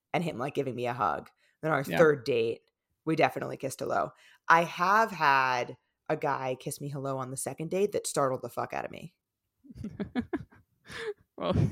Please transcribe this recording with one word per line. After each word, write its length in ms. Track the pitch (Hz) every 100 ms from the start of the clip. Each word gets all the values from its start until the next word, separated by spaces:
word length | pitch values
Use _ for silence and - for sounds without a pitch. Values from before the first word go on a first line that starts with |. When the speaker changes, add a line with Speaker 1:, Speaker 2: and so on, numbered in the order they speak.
| _
Speaker 1:
and 100 | 151
him, 140 | 170 113
like, 160 | 139
giving 200 | 147 131 120
me 100 | 120
a 80 |
hug. 340 | 120 95 71 - _ _ _
Then 120 | 156
our 100 | 143 180
Speaker 2:
Yeah. 120 | 170
Speaker 1:
third 260 | 156 135
date, 380 | 139 120 113 - _ _ _ _
we 120 | 160 160
definitely 400 | 131 139 131 127
kissed 240 | 135 -
hello. 320 | 127 107 139 - - - -
I 160 | 165
have 460 | 170 - 180 214 226
had 680 | 160 147 135 131 123 131 127 _ _ -
a 80 | 156
guy 400 | 147 131 131 131
kiss 220 | 151 -
me 80 | 143
hello 300 | 143 135 135
on 120 | 127
the 60 | 135
second 340 | - 139 165
date 220 | 180 202
that 140 | - -
startled 340 | 151 135 131
the 60 | 120
fuck 240 | - 117
out 120 | 67 -
of 40 |
me. 220 | - - _ _ _ _ _ 269 -
Speaker 2:
<laughs> 80 | 208 - 202 247 - - - - _ _ - - 453 - _ -
Well, 180 | 175 190 -